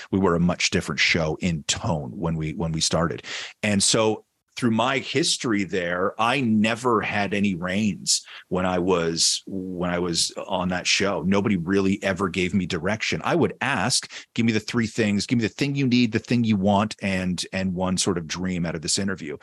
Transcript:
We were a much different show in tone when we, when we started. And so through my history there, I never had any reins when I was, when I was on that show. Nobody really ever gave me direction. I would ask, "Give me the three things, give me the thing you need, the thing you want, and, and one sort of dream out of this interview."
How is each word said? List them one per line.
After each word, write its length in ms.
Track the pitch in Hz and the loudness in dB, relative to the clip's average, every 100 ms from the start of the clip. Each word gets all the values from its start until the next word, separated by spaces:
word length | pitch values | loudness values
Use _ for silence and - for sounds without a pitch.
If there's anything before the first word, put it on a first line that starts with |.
| - | -2
We 80 | 98 | 2
were 160 | 95 85 | 4 4
a 40 | |
much 280 | 87 82 - | 4 2 0
different 280 | 92 - 71 | 0 -2 0
show 380 | - 90 78 78 | 2 2 0 -2
in 240 | 92 80 | -2 -2
tone 480 | - - 110 80 67 | -4 -4 -2 -2 -4
when 220 | - 82 80 | -4 -2 -2
we, 200 | 78 87 | -4 -4
when 180 | 82 | -4
we 80 | 80 | -2
started. 420 | - 82 82 - - - - - | 0 2 0 -2 -8 -10 -12 -6
And 180 | 107 101 | 0 2
so 440 | - 120 110 107 - _ _ - | 2 4 2 0 -6 _ _ -2
through 160 | 123 | 0
my 280 | 110 123 135 | 2 2 0
history 640 | - 131 170 - 131 104 | -2 -2 0 -2 0 0
there, 500 | 90 92 87 90 95 - | 0 -2 -2 0 -2 0
I 200 | 113 139 | 0 2
never 600 | 120 107 110 107 127 110 | 2 2 2 2 2 2
had 320 | 90 104 98 | 0 -2 -2
any 220 | 101 101 87 | 0 0 0
reins 720 | 90 95 110 90 - - - - - | -2 0 0 -2 -2 -2 -4 -18 -6
when 160 | 90 92 | -2 0
I 140 | 92 | 0
was, 600 | 90 90 85 82 - - - | 2 2 2 0 0 0 -6
when 420 | 98 92 87 87 | -8 -8 -4 -2
I 100 | 87 | -2
was 320 | 87 82 - - - | -2 -2 -4 -6 -6
on 220 | 92 90 | -4 -2
that 160 | 90 - | -2 0
show. 380 | - 98 90 | 0 0 0
Nobody 340 | 82 101 101 95 | 2 2 2 0
really 440 | 82 98 95 98 | 2 2 2 0
ever 260 | 98 92 98 | 0 0 -2
gave 240 | 90 90 | 0 0
me 120 | 101 87 | 0 0
direction. 560 | 90 90 110 - 87 | -2 -2 -2 -2 -2
I 120 | - 165 | 0 2
would 180 | 104 - | 2 0
ask, 500 | 120 131 104 - - - - - | -2 0 0 0 -4 -14 -8 0
"Give 100 | 117 | 2
me 60 | |
the 80 | 107 | 2
three 280 | - 120 110 | 0 -2 -2
things, 380 | - 107 101 - | 2 2 2 2
give 120 | 123 | 0
me 60 | |
the 60 | 107 | 0
thing 260 | - 143 143 | 0 -2 0
you 120 | 131 | 2
need, 240 | 123 120 | 4 4
the 80 | 110 | 2
thing 240 | - 120 | 0 2
you 120 | 113 104 | 4 4
want, 400 | 95 98 107 - | 4 4 2 -2
and, 420 | 101 95 92 87 - | -2 -2 -2 -2 -4
and 220 | 95 95 | -4 -2
one 240 | 90 92 92 | -2 -2 0
sort 200 | - 87 | 0 0
of 100 | 78 | -4
dream 380 | 85 92 90 85 | -6 -4 -2 -2
out 100 | 80 | -4
of 60 | |
this 180 | 78 - | -2 -2
interview." 380 | 98 92 78 73 | -2 -4 -8 -12